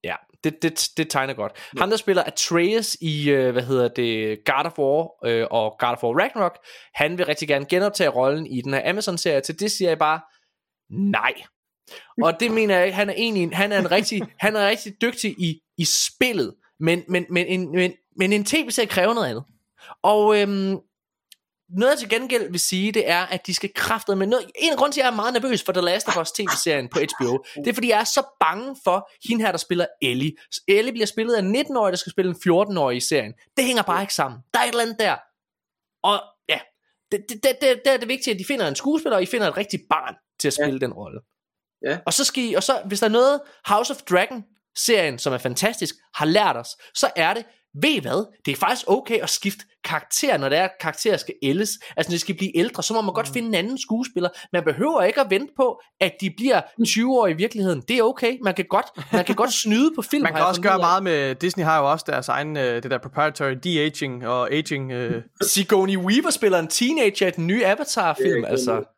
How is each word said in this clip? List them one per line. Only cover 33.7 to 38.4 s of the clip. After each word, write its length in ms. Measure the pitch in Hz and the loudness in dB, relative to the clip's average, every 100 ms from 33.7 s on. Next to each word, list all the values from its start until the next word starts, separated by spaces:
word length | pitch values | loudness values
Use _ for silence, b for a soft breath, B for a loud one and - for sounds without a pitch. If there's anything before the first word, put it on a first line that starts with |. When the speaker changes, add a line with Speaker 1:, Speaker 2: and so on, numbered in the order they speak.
| 240 | 0
Speaker 1:
bare 180 | 196 175 | 0 -2
ikke 100 | 202 | -2
sammen. 260 | - 139 120 - | -2 -4 -4 -4
Der 60 | 233 | 0
er 40 | |
et 60 | 240 | 0
eller 120 | 233 | 0
andet 160 | 233 220 | -2 0
der. 160 | 208 147 - _ _ _ _ _ _ _ | 0 0 -6 _ _ _ _ _ _ _
Og 160 | 185 208 - _ - | 0 0 -2 _ -4
ja, 100 | 151 - _ _ _ _ | -4 -4 _ _ _ _
det, 140 | 208 202 | -6 -4
det, 140 | 220 | -2
det, 80 | 269 254 | 0 2
det, 200 | 277 247 269 | 2 2 2
det 80 | |
er 40 | 262 | 2
det 100 | 226 | 0
vigtige, 260 | 262 262 | -4 -2
at 60 | |
de 60 | 202 | -4